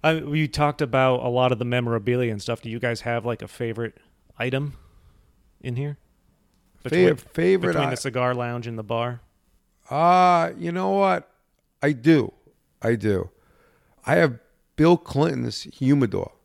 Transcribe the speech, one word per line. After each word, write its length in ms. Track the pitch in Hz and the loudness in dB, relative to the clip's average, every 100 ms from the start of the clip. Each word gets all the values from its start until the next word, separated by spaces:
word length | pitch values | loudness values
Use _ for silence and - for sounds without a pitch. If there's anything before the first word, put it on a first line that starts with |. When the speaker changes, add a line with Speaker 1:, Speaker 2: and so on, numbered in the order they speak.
Speaker 1:
Uh, 180 | 156 160 147 | 0 0 -2
you 200 | 151 151 | -2 -2
talked 340 | - 147 147 | 0 -2 0
about 400 | 139 131 131 123 | -2 2 2 2
a 60 | 123 | 0
lot 240 | 123 127 | 2 2
of 60 | 117 | 0
the 80 | 120 | -2
memorabilia 680 | 123 120 117 104 123 120 | -2 -2 -2 0 0 -2
and 80 | 104 | -4
stuff. 200 | - 117 | -6 -8
Do 80 | 117 | -8
you 100 | 113 | -6
guys 220 | 120 113 | -4 -4
have, 240 | 120 120 113 | -4 -4 -4
like, 160 | 113 | -8
a 60 | 107 | -10
favorite 500 | - 117 113 113 _ _ _ _ - | -8 -6 -6 -8 _ _ _ _ -6
item 360 | 120 135 147 - - _ _ _ _ _ _ _ | -4 -2 -4 -10 -20 _ _ _ _ _ _ _
in 160 | 135 120 | -8 -6
here? 220 | 143 143 _ _ _ _ _ _ _ _ | -6 -10 _ _ _ _ _ _ _ _
Speaker 2:
Fav-, 40 | |
Speaker 1:
Between, 320 | - 165 180 151 | -2 4 4 2
Speaker 2:
favorite 500 | - - 175 190 180 | -6 -2 2 2 2
Speaker 1:
between 140 | 165 156 | 0 -2
Speaker 2:
i- 40 | |
Speaker 1:
the 60 | 156 | -4
cigar 360 | 139 123 123 | -4 -2 0
lounge 320 | 123 120 120 117 | -2 -4 -6 -8
and 120 | 113 | -10
the 60 | |
bar? 360 | 104 117 120 120 _ _ _ _ _ _ _ | -6 -4 -4 -8 _ _ _ _ _ _ _
Speaker 2:
Uh, 600 | 135 170 180 180 175 170 175 | 0 4 6 6 4 0 -4
you 140 | 170 | -6
know 200 | 175 190 | -4 -2
what? 380 | 196 196 185 - _ _ _ _ _ | 0 2 0 -4 _ _ _ _ _
I 100 | 143 | -2
do. 400 | 139 131 156 110 _ _ _ _ _ | 2 4 4 4 _ _ _ _ _
I 140 | 117 117 | -2 0
do. 340 | 110 95 90 _ _ _ _ _ _ _ - | 0 -2 -4 _ _ _ _ _ _ _ 0
I 100 | 170 | 2
have 240 | 160 117 _ _ _ - | 2 0 _ _ _ 2
Bill 200 | 160 175 | 4 4
Clinton's 640 | - 135 160 135 120 - | 2 -2 0 0 -6 -8
humidor. 680 | - - 131 143 120 95 92 _ | -14 -2 2 4 2 -2 -6 _